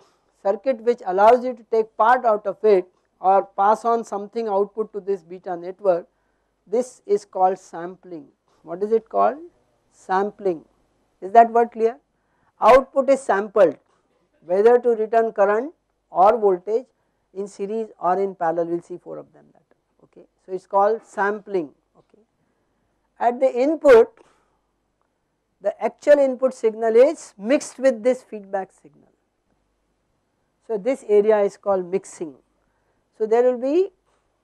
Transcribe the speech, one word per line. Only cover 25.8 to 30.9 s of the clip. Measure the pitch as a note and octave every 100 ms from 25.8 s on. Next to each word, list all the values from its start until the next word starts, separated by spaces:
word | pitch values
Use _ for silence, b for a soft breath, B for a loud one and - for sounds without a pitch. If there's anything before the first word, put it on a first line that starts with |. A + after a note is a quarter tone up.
actual | G#3+ - - D4
input | C4+ B3 C4
signal | C4 A3+ A3 A3+ A3+
is | C#4 D#4 - -
mixed | G3+ C#4+ - -
with | C4 A3+
this | A3+ B3+
feedback | - G#3+ G3 G3 F#3+
signal. | _ D3 D3+ _ _ _ _ _ _ _ _ _ _ _ _ _ _ _ _ _
So, | A3
this | G#3